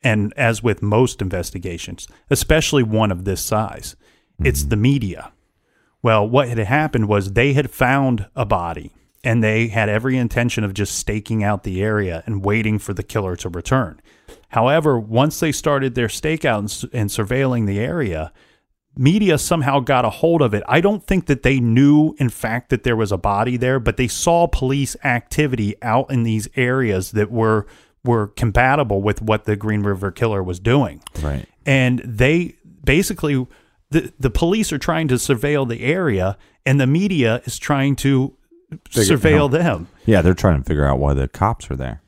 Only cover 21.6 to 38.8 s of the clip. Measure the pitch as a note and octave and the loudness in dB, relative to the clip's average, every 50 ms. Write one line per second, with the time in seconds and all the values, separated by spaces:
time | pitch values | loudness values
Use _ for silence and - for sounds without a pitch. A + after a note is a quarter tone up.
21.6 | A#2+ A#2 A2+ A#2+ C#3 C#3+ D3 D3+ D3+ D#3 D3+ - C#3 B2 A2 - - A2+ A2 B2 | 2 2 4 6 6 6 6 6 4 2 2 0 -2 -2 -2 -4 -6 -6 -6 -6
22.6 | - _ - A#2+ _ B2+ A#2 A2 A2+ G2 G2+ F2+ - G#2 G2+ G2+ A2 B2 B2 B2 | -4 _ -4 -2 _ -2 0 0 0 -2 -2 -2 -2 -2 0 0 -2 -2 -2 -2
23.6 | A#2+ B2+ C3 C3+ A2+ A#2+ A2 - B2+ A#2 - - - - E3+ E3+ E3+ E3+ - - | 0 0 0 0 0 -2 -2 0 -2 -4 -2 -2 0 2 2 2 2 2 0 -2
24.6 | - B2+ C3+ C#3+ C#3 - - - - C#3+ B2 A#2+ - _ - - D3+ D3 B2+ A2+ | -2 0 0 0 -2 -4 -6 -6 -2 -2 -2 -2 -4 _ -2 0 0 0 0 -2
25.6 | G#2+ G2+ G#2 _ - A#2+ A2 B2 C3 - C3+ B2+ A#2 A2+ A2 A2 G#2+ - - - | -2 -2 -4 _ -4 -2 0 0 0 0 -2 -2 -2 0 -2 -4 -4 -6 -4 -2
26.6 | B2+ B2 B2+ C3 C3 A2+ G2+ F#2 F#2+ - - G#2+ G#2 G#2 A#2+ A#2 A2+ A2 A2 G#2+ | -2 0 0 0 0 0 0 -2 -4 -4 -2 -2 -2 -2 -2 -2 0 2 2 0
27.6 | G2+ - - - _ _ _ _ _ B2 A#2+ A2+ G#2+ G2 _ - - A2+ G2+ A#2+ | -2 -4 -14 -20 _ _ _ _ _ 0 0 0 0 -4 _ -2 -2 0 2 2
28.6 | B2 C3 C3+ D3+ C#3+ A2 G#2 G2 G2 G#2+ G2+ - A2 G#2+ G#2+ G#2+ - - G#2+ G2+ | 2 4 4 2 0 0 0 0 0 0 -2 -2 0 0 0 0 0 -2 -4 -2
29.6 | G#2 G#2+ G#2+ G#2 G2+ G#2 G2+ F#2 G2 G2+ F2 - A#2+ A2+ G#2+ G2 F#2+ F#2 F2+ F2 | -2 -2 -2 0 0 -2 -2 -2 -4 -8 -4 -2 -2 -2 -2 -2 -4 -4 -8 -4
30.6 | F#2+ A2 B2 C#3+ C3+ F#2+ - - _ - _ - D2+ D2 C#2+ C2+ - - _ _ | 0 2 2 2 2 0 -4 -12 _ -16 _ -6 -4 -4 -4 -6 -8 -10 _ _
31.6 | _ - C#3 C3+ C3 B2+ B2 B2+ - B2+ A#2 G#2 B2 C3 D#3 E3+ F3+ - - _ | _ 0 2 2 2 2 0 -2 -4 -8 -2 0 2 4 4 2 0 -2 -8 _
32.6 | _ - - _ - - C3 D#3+ G3 - G#3+ - - D3+ C#3+ C3 B2+ - - _ | _ -20 -20 _ 0 2 2 2 2 0 -4 -4 -2 0 0 0 -2 -4 -10 _
33.6 | _ _ _ _ _ _ C3+ D#3+ - - - _ B2+ C3 - - - E3+ F#3+ A3 | _ _ _ _ _ _ -2 -2 -2 -2 -12 _ -2 0 0 2 0 2 2 0
34.6 | A3 - - C#3+ - - E3 D#3+ E3 D3 B2+ A#2+ - - C3 A#2+ G#2+ C#3+ D3 D3 | 0 -2 -2 -4 -2 -2 -2 0 0 0 0 0 0 0 -2 0 0 0 0 0
35.6 | C3+ A#2+ A#2 A#2 B2 B2 D#3 F#3 F#3 D#3 A2 F#2+ F2+ F#2+ G2+ - _ _ _ _ | 0 -2 -4 -4 -2 -2 0 0 0 0 0 0 0 0 -2 -4 _ _ _ _
36.6 | _ C3+ C3+ C#3+ C3+ B2+ C#3+ E3 G3 G3+ G3 D#3+ B2 A2+ A2 B2 - - - - | _ 0 2 4 4 4 2 2 2 0 0 2 2 2 0 0 -4 -8 -10 -10
37.6 | - - D3 C#3 C3+ C#3 C#3 - - C#3 C#3 C3 C3 C#3 _ _ _ _ _ _ | -2 -2 0 2 2 0 0 0 2 2 2 2 0 -2 _ _ _ _ _ _
38.6 | _ _ D#3+ - | _ _ -18 -18